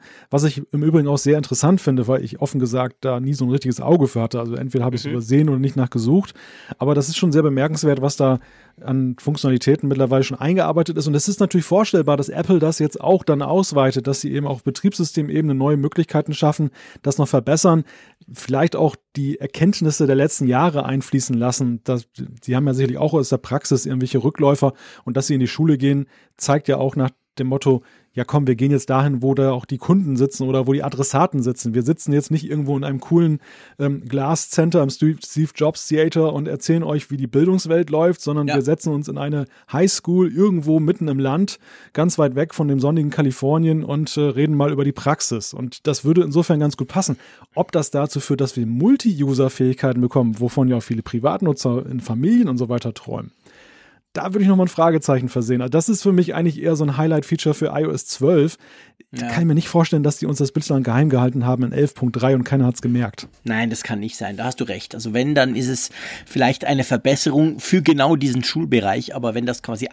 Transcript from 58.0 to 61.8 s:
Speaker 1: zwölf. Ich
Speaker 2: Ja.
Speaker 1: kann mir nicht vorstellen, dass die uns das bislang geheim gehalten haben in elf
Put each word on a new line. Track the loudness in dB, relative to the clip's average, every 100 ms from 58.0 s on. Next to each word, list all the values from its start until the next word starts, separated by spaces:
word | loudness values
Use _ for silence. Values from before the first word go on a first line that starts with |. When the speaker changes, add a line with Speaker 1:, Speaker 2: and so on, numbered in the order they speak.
Speaker 1:
zwölf. | -8 -2 2 4 2 -2 -20 -20 -20 _ -16
Ich | -10
Speaker 2:
Ja. | -6
Speaker 1:
kann | 0 2
mir |
nicht | 2 2
vorstellen, | 0 2 2
dass | 2 0
die | -4
uns | -2
das | -2
bislang | -2 -2 0
geheim | 2 2 4
gehalten | 4 2 0 0
haben | 0
in | 0
elf | 0